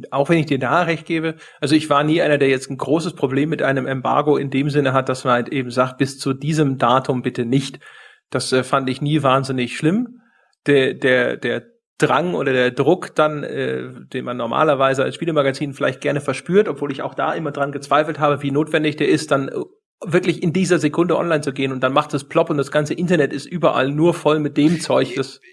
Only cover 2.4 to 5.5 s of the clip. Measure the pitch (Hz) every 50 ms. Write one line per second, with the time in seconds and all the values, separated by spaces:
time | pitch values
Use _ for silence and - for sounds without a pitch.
2.4 | 143 135 135 131 135 - 139 123 - - 143 170 156 175 147 - - 131 131 135
3.4 | 143 156 147 147 143 139 135 139 127 131 135 135 123 135 131 135 147 151 147 135
4.4 | 139 139 135 135 139 151 139 147 139 135 127 135 131 131 127 123 - 135 123 120
5.4 | 120 -